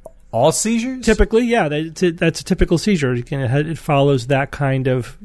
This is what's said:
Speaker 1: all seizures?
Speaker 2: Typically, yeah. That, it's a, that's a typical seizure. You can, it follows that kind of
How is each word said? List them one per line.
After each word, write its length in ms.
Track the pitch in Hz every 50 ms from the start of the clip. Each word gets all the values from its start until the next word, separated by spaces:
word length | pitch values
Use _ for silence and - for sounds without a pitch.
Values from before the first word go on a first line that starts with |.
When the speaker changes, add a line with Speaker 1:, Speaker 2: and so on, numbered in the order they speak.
| - - - - - -
Speaker 1:
all 220 | - 113 127 156 156
seizures? 520 | - - 214 233 233 226 262 262 254 233
Speaker 2:
Typically, 420 | 233 220 214 202 196 220 226 247
yeah. 220 | 233 233 233 190 151
That, 120 | 147 151
it's 220 | 160 165 156 - 185
a, 80 | 175 165
that's 280 | 175 175 165 156 - -
a 20 |
typical 340 | - 180 - 180 - 175 156
seizure. 340 | - 214 208 160 139 123 127
You 120 | 120 123
can, 160 | - 139 139
it 360 | 135 117 131 143 151 156 165 131
follows 500 | - - 147 139 139 143 139 131 117 127
that 240 | 139 135 139 - -
kind 340 | - 147 135 135 135 131
of 320 | 131 127 127 117 - - - 208